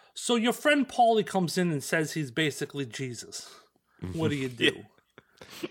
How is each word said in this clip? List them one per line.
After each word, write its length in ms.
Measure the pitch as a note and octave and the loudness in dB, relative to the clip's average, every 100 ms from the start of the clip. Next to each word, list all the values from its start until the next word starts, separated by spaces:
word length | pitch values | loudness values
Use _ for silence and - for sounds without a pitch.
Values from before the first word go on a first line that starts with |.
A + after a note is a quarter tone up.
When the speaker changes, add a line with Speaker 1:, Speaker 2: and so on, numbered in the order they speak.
| _ | _
Speaker 1:
"So 220 | - - A#3+ | -10 0 2
your 180 | A#3+ | 2
friend 340 | - D4+ D4 B3+ | 2 4 4 2
Paulie 380 | - A#3 A3 - | 4 6 6 2
comes 320 | F#3+ E3 F3+ | 0 0 2
in 140 | F3 | 0
and 120 | D3 | 0
says 300 | - E3 D3+ | 0 0 0
he's 160 | D#3+ C#3 | -2 -4
basically 540 | A#2 D#3 - C#3+ C#3+ B2 | 0 0 -2 -8 -6 -8
Jesus. 680 | - C3 A2+ - - - - _ _ _ - F#2 | -6 -8 -8 -12 -14 -14 -20 _ _ _ -12 -8
What 160 | D#3+ D#3 | -2 0
do 60 | C#3+ | 0
you 120 | C3 | -4
Speaker 2:
<laughs> 40 | A#2 | 0
Yeah. 120 | C#3+ | 0
Speaker 1:
do?" 120 | - - _ _ - _ _ - - - | 0 -16 _ _ -20 _ _ -20 -12 -12